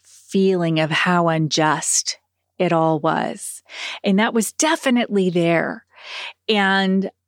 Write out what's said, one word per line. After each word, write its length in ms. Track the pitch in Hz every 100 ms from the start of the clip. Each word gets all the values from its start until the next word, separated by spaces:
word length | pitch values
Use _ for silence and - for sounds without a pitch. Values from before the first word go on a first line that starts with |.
feeling 720 | _ - - 196 190 185 165 156
of 140 | 156
how 340 | 156 185 175 170
unjust 920 | 160 156 - 156 151 - - - - _ _ _ -
it 140 | 180
all 280 | 165 160 160
was. 640 | 160 156 - 202 - - - - - -
And 160 | 208 196
that 120 | 226
was 200 | 226 202
definitely 800 | - 302 330 269 240 - 202 185
there. 540 | 175 170 165 156 226 - - - - - - -
And 640 | 208 196 190 190 190 190 -